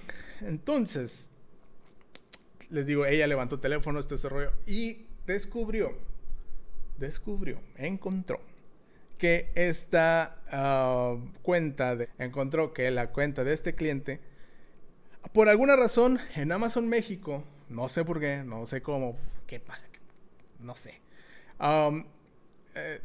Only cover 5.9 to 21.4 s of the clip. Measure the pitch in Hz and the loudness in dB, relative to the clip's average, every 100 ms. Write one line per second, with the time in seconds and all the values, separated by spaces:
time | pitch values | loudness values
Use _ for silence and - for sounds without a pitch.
5.9 | - - - - - - - - - - | 0 -2 0 0 0 0 -2 0 0 0
6.9 | - 135 - - 196 165 110 - - 147 | 0 -2 -4 -2 0 0 -2 -6 -8 -6
7.9 | 196 190 190 180 - - - - - - | -4 -4 -4 -4 -6 -8 -18 -20 -20 -20
8.9 | - - - 170 170 170 - 175 165 - | -20 -12 0 4 4 4 4 4 2 2
9.9 | 170 160 165 156 - - 139 139 135 127 | 4 6 4 2 -6 -6 0 2 4 4
10.9 | 127 123 120 123 - - 175 156 143 127 | 2 0 -2 -6 -6 0 2 2 0 -2
11.9 | 120 117 - 127 131 135 160 151 - 127 | 0 -4 -6 -6 -4 -2 0 -2 0 0
12.9 | 127 120 - 147 139 131 156 175 - 156 | 0 0 0 0 0 0 0 0 0 0
13.9 | 139 135 135 - - - - - - - | -2 -4 -8 -12 -16 -16 -16 -18 -18 -18
14.9 | - - - - 214 214 208 277 269 226 | -18 -18 -16 2 6 8 8 8 6 6
15.9 | 240 247 262 - 151 147 185 226 240 233 | 6 6 4 -2 -4 -2 0 0 0 0
16.9 | 233 220 185 156 139 - - - 117 127 | 0 -2 -8 -8 -8 -10 -16 -12 -6 -4
17.9 | 170 160 165 147 139 131 113 120 131 - | -2 -2 -2 -2 -4 -6 -8 -6 -6 -4
18.9 | 139 127 120 - - - - - - - | -2 -2 0 0 0 -4 -6 -8 -10 -14
19.9 | - - - - - - - 120 120 - | -16 -18 -18 -20 -20 -20 -16 -16 -14 -16
20.9 | - - - - - | -20 -20 -20 -20 -20